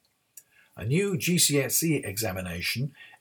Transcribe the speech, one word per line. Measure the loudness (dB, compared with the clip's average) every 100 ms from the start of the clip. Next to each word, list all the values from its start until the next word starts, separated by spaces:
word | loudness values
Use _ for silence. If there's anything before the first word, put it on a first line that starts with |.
| _ _ _ -20 -20 _ _ -8
A |
new | 0 2 2 0
G | 2 4
C | 4 4
S | 2 0
E | 2 0
examination | -2 -4 -2 -4 -6 -6 -4 -4 -6 -8 -20 -18